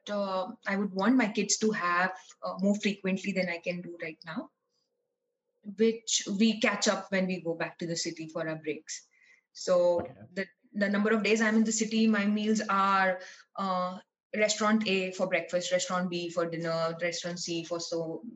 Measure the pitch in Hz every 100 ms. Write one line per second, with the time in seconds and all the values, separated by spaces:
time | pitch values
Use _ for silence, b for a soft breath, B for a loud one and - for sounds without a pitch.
0 | - 208 196 185 185 - - 196 208 185
1 | 196 262 214 214 202 - 214 208 175 175
2 | 185 - - - 180 185 196 208 202 196
3 | 185 190 202 185 180 170 185 175 180 170
4 | 165 160 165 175 320 _ _ _ _ _
5 | _ _ _ _ _ _ 208 196 226 226
6 | - - - 196 220 214 233 208 - 190
7 | - 190 185 180 160 160 160 - 170 165
8 | 170 160 160 170 160 156 156 151 - -
9 | - b b b b - - 180 175 170
10 | - - - 180 190 _ _ 208 196 208
11 | 208 220 202 220 220 220 220 - 214 220
12 | 220 208 202 208 214 214 - 196 196 196
13 | 190 185 B B B - 196 185 180 190
14 | - _ _ 214 214 - 214 220 214 190
15 | 185 - 180 180 - 180 180 180 - 185
16 | 185 175 170 175 170 165 165 165 165 165
17 | 170 170 175 175 - 170 160 170 170 165
18 | 160 165 -